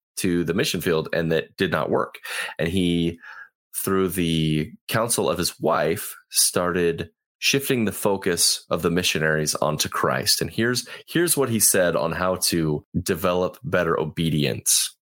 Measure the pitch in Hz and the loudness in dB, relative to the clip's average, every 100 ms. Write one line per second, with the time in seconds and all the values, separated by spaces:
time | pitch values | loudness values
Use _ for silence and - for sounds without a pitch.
0 | _ - 95 87 82 90 156 92 92 80 | _ -4 0 0 0 0 -2 -2 0 0
1 | 78 - 82 80 - - 95 82 - 117 | 0 -2 0 0 -2 -2 0 0 0 -2
2 | - - - - - - 82 95 87 87 | -2 -8 -10 -8 -8 -4 -2 2 2 2
3 | 85 85 - - - _ _ - - 95 | 0 -2 -12 -20 -20 _ _ -8 -2 0
4 | 92 85 82 80 78 76 78 - - 113 | 0 0 0 2 2 0 -2 -8 -4 -2
5 | 113 110 76 85 82 - 78 82 78 85 | 0 0 0 0 -2 -2 0 2 0 -2
6 | - - - - - 95 90 90 87 82 | -6 -14 -6 0 0 2 0 2 0 0
7 | 98 _ _ - - 139 131 127 104 95 | -6 _ _ -4 0 0 0 0 0 0
8 | 104 98 95 85 - - - 87 87 85 | 0 0 0 0 0 0 -4 0 0 2
9 | 90 80 78 78 76 - 76 76 - - | 0 2 2 2 0 0 0 0 -2 0
10 | 78 64 - - - - 117 123 - - | 0 0 0 0 -2 -2 0 -2 -6 -14
11 | - 160 170 - 123 110 - 98 87 82 | -4 0 2 2 2 2 4 4 4 2
12 | 82 82 92 90 - 87 80 73 - 87 | 0 0 0 0 0 2 2 -2 -4 -4
13 | 87 85 90 90 90 - - 92 82 - | -2 0 2 2 0 -4 -2 0 2 0
14 | 78 - 82 76 69 - - - - - | -2 -2 0 2 0 0 0 0 0 -8